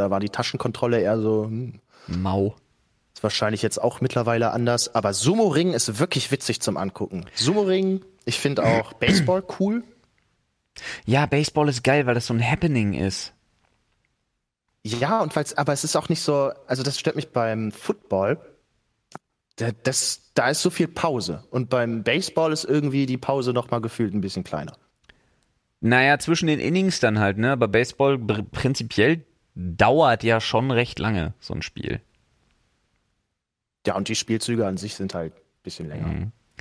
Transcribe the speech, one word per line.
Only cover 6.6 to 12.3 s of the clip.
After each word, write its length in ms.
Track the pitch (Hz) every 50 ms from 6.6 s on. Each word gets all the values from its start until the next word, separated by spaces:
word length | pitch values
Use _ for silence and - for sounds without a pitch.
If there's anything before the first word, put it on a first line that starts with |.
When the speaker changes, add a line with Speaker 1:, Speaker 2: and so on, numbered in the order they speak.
Speaker 1:
zum 160 | - - 95
Angucken. 480 | 78 95 95 - - 104 - 95 90 - - -
Sumo-Ring, 720 | - 117 139 202 208 202 190 185 190 190 190 190 190 - - _ _ _
ich 120 | 120 - -
find 220 | - 143 139 120
auch 320 | - 113 113 113 110 -
<clears throat> 80 | - -
Baseball 420 | - - 196 190 147 151 185 190 190 - - -
cool. 240 | 190 202 220 240 233 - - _ _ _ _ _ _ _ _ _ _ _ _ _ _ _ _ - - - - - -
Speaker 2:
Ja, 180 | - 117 139 147
Baseball 460 | - 143 143 151 - - 151 151 147
ist 120 | 131 120
geil, 220 | - 131 135 147 139
weil 100 | 123 120
das 120 | 120 -
so 80 | -